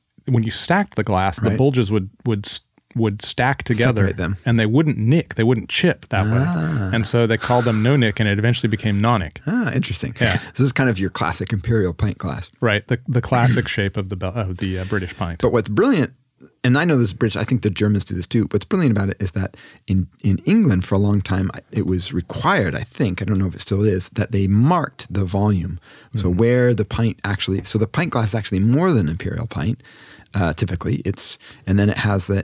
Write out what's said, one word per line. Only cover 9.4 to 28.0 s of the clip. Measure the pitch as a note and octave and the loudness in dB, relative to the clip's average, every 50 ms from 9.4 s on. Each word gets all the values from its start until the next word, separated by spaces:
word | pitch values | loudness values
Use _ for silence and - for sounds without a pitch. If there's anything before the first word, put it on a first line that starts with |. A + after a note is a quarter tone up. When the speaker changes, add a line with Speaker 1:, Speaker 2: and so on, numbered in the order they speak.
| - | -6
Speaker 2:
Ah, | D3 G#3 B3 A3+ C#3+ - | -4 -2 -2 -2 -2 -2
interesting. | - - - - - - - A#2 - | -2 -4 -4 -6 -8 -8 -8 -4 -2
Speaker 1:
Yeah. | A#2+ A2 F#2 - - - | 0 0 0 0 -4 -6
Speaker 2:
<laughs> | - | -2
This | - | 0
is | C3 C#3 | 0 0
kind | - - C3+ B2+ | 2 0 0 0
of | A2 F#2+ | 0 0
your | G2 F2 | -2 -4
classic | - - - E2 E2+ - - - - | -4 -4 -4 -4 -2 -4 -4 -4 -4
imperial | F#2 - - A#2 A2 F#2+ F2+ E2+ | -4 -2 0 0 2 2 0 0
pint | - A2 G#2 - - | -2 -2 -2 -2 -4
glass. | - E2+ C2+ - - - _ - | -6 -6 -6 -8 -10 -12 _ -2
Speaker 1:
Right. | - A2+ G2+ G#2 - - | 0 0 0 0 0 -2
The, | B2+ A#2+ - - | -4 -4 -2 -2
the | B2 B2 | -2 -2
classic | - - C3+ A#2+ A#2 B2 A#2+ B2 A2+ - | 0 2 2 2 4 2 2 0 -2 -2
<clears throat> | - | -2
shape | - G2+ G2 - G#2+ | -2 -2 -2 -2 -4
of | G2 F#2 | -6 -6
the, | G2 | -6
Bel-, | F2+ F#2+ F#2 F2 | -6 -6 -6 -6
of | A#2+ G#2+ F#2+ F#2 F2 | -4 -6 -6 -6 -6
the, | G#2 F#2+ F#2 F#2 | -4 -4 -4 -4
uh, | F#2 | -4
British | F#2 G#2+ G2+ F#2 E2+ - | -4 -4 -4 -4 -6 -6
pint. | - G2 E2+ E2+ F2 | -6 -6 -6 -4 -2
Speaker 2:
But | - B2 | 0 0
what's | - A#2+ F#2+ - | 2 2 0 0
brilliant, | G#2+ G#2 G#3 C#4 C4+ E3+ B2 - - _ _ _ _ _ - - _ _ - | 0 2 2 4 4 2 2 -2 -4 _ _ _ _ _ -20 -20 _ _ 2
and | B2+ B2 C#3+ | 2 4 4
I | E3 | 4
know | F3 D3+ B2+ | 4 4 4
this | A#2+ G2 | 2 0
is | F2 | 0
British, | - B2 A2 - - | 0 -2 -2 0 -2
I | A2 | -2
think | - C3 A#2 | -2 -2 0
the | - C#3 | 0 0
Germans | F#2 - G#2 G#2 G#2 G2 - | 0 2 2 2 2 0 0
do | - F#2+ | -4 -6
this | F2+ F2+ - | -6 -6 -2
too. | - A#2 G2+ - | 0 -2 0 0
What's | - G2+ - | -2 -4 -2
brilliant | - - F#3 E3+ C3+ G#2+ G2+ | 0 0 2 2 2 2 2
about | G2 G2 | 0 -2
it | G2 - | -2 -4
is | G2+ F#2+ | -6 -6
that | - G2+ F#2+ - - - - - - - _ - | -4 -4 -6 -6 -8 -14 -20 -20 -20 -14 _ -2
in, | F#2 F#2+ F2+ - _ _ | 0 0 -2 -2 _ _
in | - G2+ G2 - - | 0 0 0 0 2
England | - G3+ A#3 G#3+ D3 G2+ F2+ F2+ | 2 4 4 4 4 2 2 0
for | - G2+ | 0 0
a | F#2+ | 2
long | G2+ G2+ G#2 G2+ | 2 2 2 0
time, | F#2+ - G2 F#2 F#2+ F#2 - | 0 -2 -2 -2 -2 -4 -6
I, | - - - | -8 -14 -8
it | - A2 F#2+ | -4 -4 -2
was | D#2 F#2 F2+ F2+ - - | 0 -2 -2 -2 -4 -4
required, | F2 E2 - - - A#2 D#3+ G3 E3+ G2+ E2+ C#2+ | -6 -6 -6 -8 -4 0 0 2 2 0 0 -2
I | - | -4
think, | - - - - - G#3 F#2 - | -8 -8 -4 -2 -2 -2 -2 -2
I | G2+ | -2
don't | G2 G#2 F#2+ | -2 0 0
know | F#2+ F2+ | 0 -2
if | F2+ | -4
it | - | -6
still | - - G2+ G2 G#2+ | -6 -4 -2 0 2
is, | G#2+ F#2 F2+ - - | 2 0 0 -4 -6
that | - - G2+ - | -4 -4 -4 -2
they | - G2 G2 F#2+ | 0 0 2 4
marked | G2+ G#2+ A#2+ D3+ F3+ E3+ D3 - _ - - - - | 4 4 4 4 2 2 0 -4 _ -10 -12 -6 -4
the | G2 G2 | -2 -2
volume. | E2+ F#2 G2 G2+ G#2 G2+ F2+ D#2+ F#2 - F2 _ - - - - - - | 0 0 0 2 2 2 0 -2 -4 -8 -10 _ -18 -20 -20 -18 -8 -6
So | A2 F#2+ F#2 | -2 0 0
Speaker 1:
Mm-hmm. | F2+ F#2 | 2 2
Speaker 2:
where | A#2 A#2+ B2 B2+ B2 B2 A#2+ | 4 4 4 4 4 4 2
the | G2+ G#2 | 2 0
pint | - - - A#2 A2 F#2 - - | -2 0 0 0 0 0 -2 -6
actually, | G2 G2+ - - - F#2+ - - | -6 -4 -4 -2 -2 -4 -4 -4
so | - - A2 | -2 0 0
the | G#2+ G#2 | 0 0
pint | - - | 0 -2